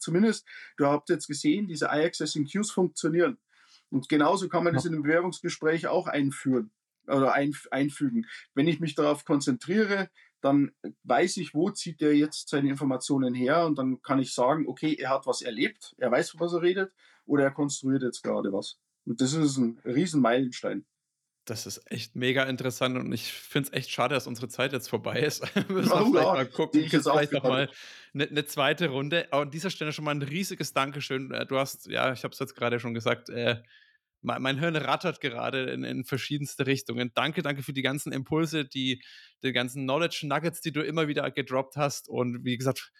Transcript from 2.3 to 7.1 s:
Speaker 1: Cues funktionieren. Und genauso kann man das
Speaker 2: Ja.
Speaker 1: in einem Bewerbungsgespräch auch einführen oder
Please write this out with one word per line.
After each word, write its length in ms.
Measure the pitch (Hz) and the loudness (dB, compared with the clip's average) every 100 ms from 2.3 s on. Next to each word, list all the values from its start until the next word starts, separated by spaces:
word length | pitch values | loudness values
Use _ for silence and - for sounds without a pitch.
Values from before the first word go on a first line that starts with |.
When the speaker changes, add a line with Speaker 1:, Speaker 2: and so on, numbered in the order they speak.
| 156 143 | -2 -2
Speaker 1:
Cues 200 | 196 208 | 0 -2
funktionieren. 640 | - 180 - 165 165 165 117 _ _ _ _ - | 2 0 2 0 4 2 2 _ _ _ _ -6
Und 180 | 135 - | -4 2
genauso 400 | 151 151 190 180 | 4 4 2 2
kann 160 | 175 170 | 0 2
man 100 | 170 | 2
das 100 | 175 | 0
Speaker 2:
Ja. 40 | |
Speaker 1:
in 40 | 160 | -2
einem 100 | 143 | 2
Bewerbungsgespräch 840 | 165 180 175 175 - 156 165 160 | 2 2 -2 -6 -2 0 2 2
auch 220 | 170 165 | 0 0
einführen 640 | 143 139 139 139 127 107 _ _ _ | 0 0 0 0 0 0 _ _ _
oder 260 | - | -2